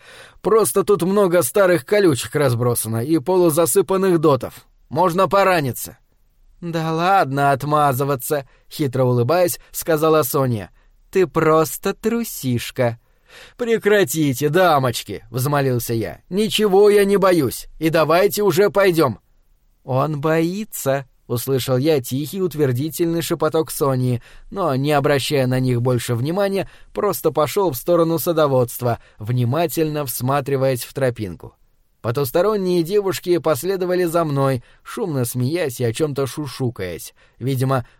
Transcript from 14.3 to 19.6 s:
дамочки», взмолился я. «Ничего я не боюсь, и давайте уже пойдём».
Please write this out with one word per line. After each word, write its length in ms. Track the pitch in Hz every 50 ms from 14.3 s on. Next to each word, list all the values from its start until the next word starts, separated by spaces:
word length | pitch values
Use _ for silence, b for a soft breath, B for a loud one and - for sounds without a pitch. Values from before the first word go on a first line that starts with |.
| 131 120 143 151
дамочки», 800 | 147 185 185 175 156 139 131 123 117 - - - 98 - - -
взмолился 600 | 117 127 127 147 147 143 139 131 127 120 120 - 117
я. 280 | 113 101 85 - - _ -
«Ничего 580 | 175 202 220 196 - - 214 208 185 196 208 208
я 160 | 202 202 202
не 140 | 196 202 190
боюсь, 500 | 185 190 180 165 139 113 - - - - - -
и 120 | 156 165
давайте 520 | 156 165 156 143 160 180 202 202 - 202 208
уже 280 | 196 147 165 208 202
пойдём». 480 | - 202 196 196 170 160 151 131 101 - _ _ _ _ _ _ _ _